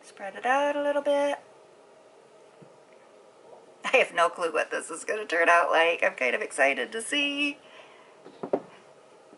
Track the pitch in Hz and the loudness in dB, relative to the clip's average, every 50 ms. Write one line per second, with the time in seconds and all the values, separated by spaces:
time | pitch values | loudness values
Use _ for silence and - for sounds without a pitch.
0 | _ - - - 208 196 196 202 208 240 262 277 285 285 285 294 285 285 285 294 | _ -20 -18 -12 -12 -12 -12 -4 0 2 2 2 2 2 0 0 -2 0 0 0
1 | 285 285 285 285 285 285 285 - - - - - - - - - - - - - | 0 2 2 2 2 0 -2 -4 -10 -20 -20 -20 -20 -20 -20 -20 -20 -20 -20 -20
2 | - - - - - - - - - - - - - - - - - - - - | -20 -20 -20 -20 -20 -20 -20 -20 -20 -20 -20 -20 -20 -20 -20 -20 -20 -20 -20 -20
3 | - - - - - - - - - - - - - - - - - - - 254 | -20 -20 -20 -20 -20 -20 -20 -20 -20 -20 -20 -20 -20 -20 -20 -12 -6 0 2 2
4 | 202 - 175 170 170 175 - - 175 165 151 156 - - - 151 151 - 160 160 | 2 2 2 0 0 0 0 -2 -6 -2 -2 -2 -4 -2 -4 -8 -6 -8 -12 -10
5 | - - - 147 214 - 160 170 170 170 170 170 170 - - 156 165 170 170 - | -6 -6 -6 -6 -4 -4 0 2 4 6 6 6 4 4 4 4 4 4 2 2
6 | - 143 139 - 127 123 117 107 104 - - - 135 139 139 131 123 110 214 226 | 0 -2 0 0 -2 0 0 -2 -4 -6 0 2 2 2 4 0 -4 -6 -6 -8
7 | 233 - - 294 285 285 285 285 294 285 285 - - - - - - - - - | -8 -4 -2 -2 -2 -2 -2 -2 -4 -4 -4 -8 -18 -20 -20 -20 -20 -20 -20 -20
8 | - - - - - - - - - - - - - - - - - - - - | -20 -20 -20 -20 -20 -20 -16 -14 -6 -4 -4 -4 -4 -10 -20 -20 -20 -20 -20 -20
9 | - - - - - - - | -20 -20 -20 -20 -20 -20 -20